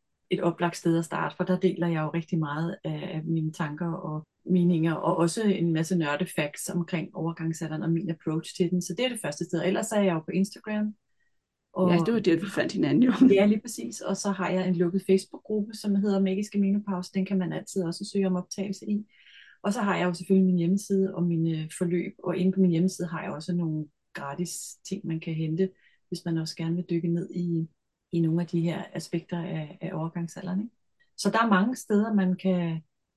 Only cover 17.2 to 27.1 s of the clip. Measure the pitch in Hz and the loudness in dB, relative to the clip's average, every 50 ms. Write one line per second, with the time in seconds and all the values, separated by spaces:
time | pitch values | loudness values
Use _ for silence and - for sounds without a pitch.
17.2 | 185 - 202 190 180 165 156 160 - - - 196 175 165 175 - 208 - - 202 | -2 0 0 0 0 -2 -4 -6 -8 -6 -4 -2 -2 -2 -4 -6 -8 -4 -2 0
18.2 | 196 190 185 180 175 - - 202 196 208 190 - - 208 208 202 208 - _ _ | 0 2 0 -2 -4 -6 -8 -6 -6 -6 -6 -6 -4 -4 -4 -4 -4 -8 _ _
19.2 | _ - - - - - - _ - 208 202 247 208 202 175 165 175 180 175 - | _ -20 -20 -20 -20 -20 -16 _ -4 -2 -2 0 0 0 0 0 0 0 -2 -2
20.2 | 180 - 196 190 190 185 180 175 170 170 196 196 - - 202 190 190 190 - 175 | 0 2 4 4 6 6 4 4 2 2 2 0 0 0 0 2 2 0 0 -2
21.2 | 175 175 170 160 165 165 160 156 156 156 - - 185 170 180 175 - - - - | 0 0 2 2 0 0 0 -2 -4 -8 -6 -4 -2 0 0 -2 -2 -4 -8 -8
22.2 | - 170 - - 180 190 190 190 190 180 165 160 180 190 - - 175 165 165 156 | -6 -4 -2 2 2 2 4 4 4 4 6 4 2 2 0 -2 -6 -6 -6 -6
23.2 | 160 - 147 156 165 - 175 175 170 160 156 156 151 151 _ _ _ _ - - | -6 -6 -8 -6 -4 -2 -2 0 0 -2 -2 -4 -6 -8 _ _ _ _ -14 -10
24.2 | 143 139 143 160 180 170 - - - - - - - - 190 202 - 165 165 160 | -10 -8 -6 -6 -6 -6 -6 -10 -12 -14 -16 -18 -10 -8 -8 -6 -4 -4 -4 -4
25.2 | - 165 160 156 160 156 160 170 190 190 - _ _ _ _ _ _ _ 180 165 | -4 -4 -4 -2 -2 -2 0 0 0 -2 -2 _ _ _ _ _ _ _ -10 -6
26.2 | - 175 165 160 160 160 - - 165 165 170 180 170 - 175 170 165 170 | -4 -2 -2 -2 -2 -4 -6 -6 -4 -2 -2 -2 -2 -2 -2 -2 0 0